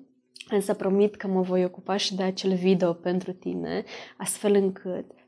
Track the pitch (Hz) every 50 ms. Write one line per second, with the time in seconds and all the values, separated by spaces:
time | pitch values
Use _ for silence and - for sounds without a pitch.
0 | - _ _ _ _ _ - - - - 220 202 196 214 208 208 196 190 190 196
1 | 208 208 208 - - 196 190 190 180 185 185 185 180 180 180 - - - 190 202
2 | - - 196 185 185 190 190 - - 190 185 175 180 190 196 180 185 170 170 175
3 | - 180 180 185 180 185 185 - - 180 180 175 165 160 170 196 - - - -
4 | - - - - 202 - - - 214 208 202 202 196 190 190 - - 185 180 -
5 | - - - _ _